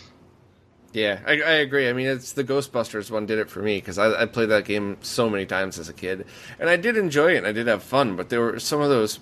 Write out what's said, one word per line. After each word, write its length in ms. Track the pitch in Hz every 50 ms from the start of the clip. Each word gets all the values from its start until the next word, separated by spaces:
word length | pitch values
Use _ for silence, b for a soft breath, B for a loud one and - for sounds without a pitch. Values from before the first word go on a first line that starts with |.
| B B B B - - _ _ _ _ _ _ _ _ _ _ _ _ -
Yeah, 260 | 110 110 104 98 95 -
I, 60 | - 151 151
I 120 | 151 160 160
agree. 360 | 156 147 135 135 139 135 120
I 60 | 120
mean, 120 | 127 131
it's 260 | 131 135 123 127 - -
the 120 | 143 131
Ghostbusters 680 | 123 135 139 135 - - 123 113 - - 107 101 104
one 140 | 113 107 107
did 140 | 101 110 107
it 100 | 104 -
for 140 | - 95 101
me, 180 | 107 104 95
'cause 160 | - - 87
I, 260 | 98 104 110 104 87 113
I 40 |
played 240 | 104 - 120 113 107
that 160 | 107 104 98
game 320 | - 101 104 101 101 98 -
so 300 | - - - - 120 113
many 160 | 104 98 95
times 320 | 90 95 92 95 95 90 90
as 100 | 80 82
a 60 | 80
kid, 320 | - 95 90 95 92 - B B B B B B -
and 80 | - 165
I 80 | -
did 220 | 170 175 233 233 220
enjoy 340 | 196 170 139 143 151 175 175
it, 60 | 123
and 80 | 87
I 60 | 101 107
did 140 | 110 117
have 160 | 120 110 95 90
fun, 320 | - 123 135 143 110 95
but 140 | 87 90 -
there 140 | 127 120 117
were 180 | 117 - -
some 220 | - - 156 147 147
of 80 | 143
those 280 | 139 120 107 107 - -